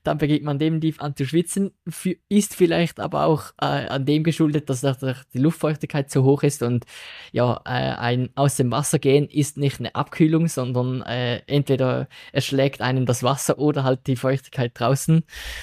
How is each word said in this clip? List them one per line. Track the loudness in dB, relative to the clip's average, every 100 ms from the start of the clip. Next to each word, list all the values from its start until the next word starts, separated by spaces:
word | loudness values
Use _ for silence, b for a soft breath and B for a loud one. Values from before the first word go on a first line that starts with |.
dann | -4 -2
beginnt | 0 0
man | 0 0
definitiv | 0 0 -2 -2
an | -8 -4
zu | -2
schwitzen. | 0 0 -2 -4 -6 -14
Fü-, | -6 -6 -6 _
ist | 0 0
vielleicht | 2 2 4 0 -2
aber | -6 0
auch, | 2 2 -2 -6
äh, |
an | -2 -2 -4 -4 0
dem | 2
geschuldet, | 2 2 2 2 -2
dass | -2
natürlich | 0 -2 -4 -6 -8
die | 0
Luftfeuchtigkeit | 0 2 -2 -4 -4 -4 -2
zu | 2
hoch | 4 4
ist | 2 0
und | -2 -2 -4 B B B B
ja, | -2 0 0
äh, | -4
ein | -4 -2 -2 -2 -2 -2
aus | 0 0 2
dem | 0
Wasser | 0 0 0
gehen | 4 4 2
ist | -2 -2 0
nicht | -2 -2
eine | -8
Abkühlung, | -6 -6 2 4 4 2
sondern, | -2 -2 -2 -2 -4
äh, | -6 -4 -2 -4 0
entweder | 0 2 0 2 0 -4 B B
es | -4
schlägt | -2 0 0 0
einem | -2 0 0
das | 0
Wasser | 0 0 0 0
oder | 2 0
halt | 0 0 0
die | -2
Feuchtigkeit | 0 -2 -4 -4 -4 0
draußen. | 0 0 4 2 2 B B B